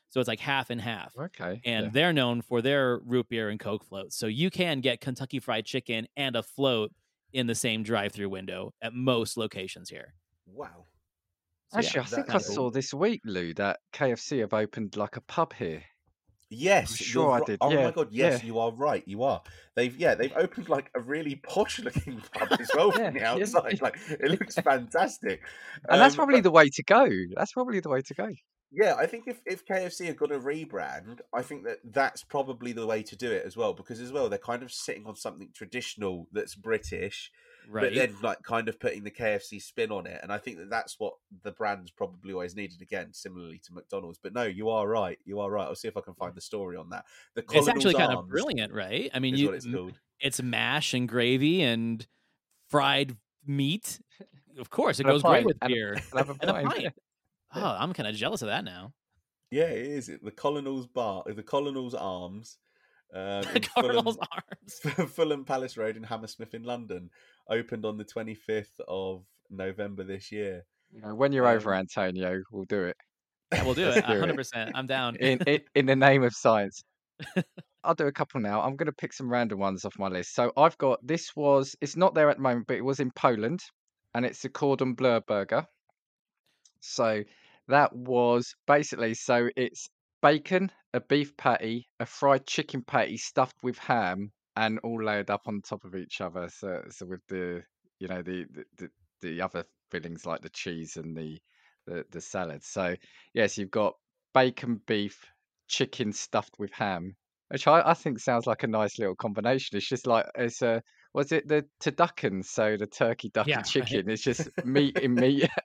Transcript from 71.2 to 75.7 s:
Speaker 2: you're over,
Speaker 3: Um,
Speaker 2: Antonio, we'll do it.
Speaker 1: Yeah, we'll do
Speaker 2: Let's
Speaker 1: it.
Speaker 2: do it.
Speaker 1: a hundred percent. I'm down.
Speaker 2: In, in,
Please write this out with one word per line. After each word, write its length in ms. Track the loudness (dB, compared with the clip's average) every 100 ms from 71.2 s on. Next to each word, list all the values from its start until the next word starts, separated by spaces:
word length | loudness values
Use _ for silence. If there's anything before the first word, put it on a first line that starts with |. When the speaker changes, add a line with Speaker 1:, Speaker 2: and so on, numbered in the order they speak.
| 2
Speaker 2:
you're 160 | 6 6
over, 260 | 6 4
Speaker 3:
Um, 0 |
Speaker 2:
Antonio, 680 | 0 0 -2 -2 0 -2 -4 -6
we'll 140 | -10 -4
do 180 | -2
it. 140 | -2 -6 _ _ _ _ _
Speaker 1:
Yeah, 120 | 0
we'll 120 | 0 2
do 80 | 2
Speaker 2:
Let's 120 | 4
Speaker 1:
it. 80 | 4
Speaker 2:
do 60 |
it. 20 | 2
Speaker 1:
a 40 |
hundred 160 | 2 0
percent. 360 | -4 -4 -4
I'm 120 | -4 -2
down. 300 | -2 -2 0
Speaker 2:
In, 220 | 2 4 4
in, 140 | 2 2